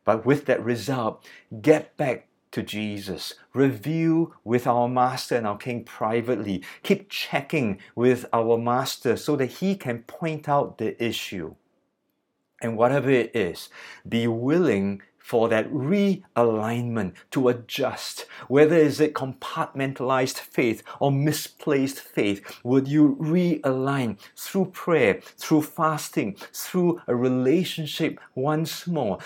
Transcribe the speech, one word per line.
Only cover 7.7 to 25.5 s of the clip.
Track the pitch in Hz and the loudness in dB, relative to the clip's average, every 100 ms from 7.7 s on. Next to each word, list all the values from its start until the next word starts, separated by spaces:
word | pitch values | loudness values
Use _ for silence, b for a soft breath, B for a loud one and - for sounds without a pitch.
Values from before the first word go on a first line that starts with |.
| 95 B - | -4 B 0
with | 123 123 - | 2 2 0
our | 117 113 117 | 0 2 2
Master | 117 123 135 - 123 104 | 2 0 -2 -4 -2 -2
so | - | 0
that | 147 127 | 0 0
he | - 185 | -2 -2
can | 190 131 117 | -2 -4 -8
point | - - 165 151 147 | -8 -8 -6 -6 0
out | 143 110 - | 0 0 -2
the | 110 - | -6 -2
issue. | 117 107 - 95 80 - _ _ _ _ _ _ _ _ _ _ | -4 -4 -6 -8 -10 -12 _ _ _ _ _ _ _ _ _ _
And | 117 110 | -6 2
whatever | 120 139 127 | 2 4 2
it | 131 120 | 2 2
is, | 117 90 82 - B B B - | 0 -2 -4 -14 B B B -4
be | 113 117 | -2 0
willing | 117 123 165 165 98 98 98 - _ | 0 2 2 4 2 0 -4 -12 _
for | - 120 113 | -2 2 4
that | 110 107 | 2 0
realignment | 143 135 202 202 190 - - 120 110 110 120 120 113 95 - B | -2 0 2 2 0 -2 0 2 2 -2 -4 -2 -2 -4 -6 B
to | 147 127 | 0 2
adjust. | 120 110 - 123 107 - - - B B | 2 -4 -4 -4 -4 -10 -12 -14 B B
Whether | 135 151 165 | 6 6 8
is | 151 131 | 4 4
it | 151 | 0
compartmentalized | - 135 - - - - 139 135 135 127 131 131 - | 0 -6 -8 -10 -6 -6 -4 -6 -4 0 2 0 -4
faith | - - 123 110 - B | -8 0 0 0 -6 B
or | 139 | 2
misplaced | 135 147 147 - - - 139 135 135 | 2 2 0 -6 -8 0 0 0 -4
faith, | - - 104 98 - - | -8 -2 0 0 -6 -10
would | 120 135 135 | 2 2 4
you | 151 147 139 | 6 6 4
realign | 156 175 175 156 139 131 135 139 120 107 B - | 0 2 2 2 0 0 -2 -2 -2 -6 B -16
through | - 196 185 | -6 -2 -2
prayer, | - - 160 110 92 B - | -4 0 4 4 2 B -12
through | - | 2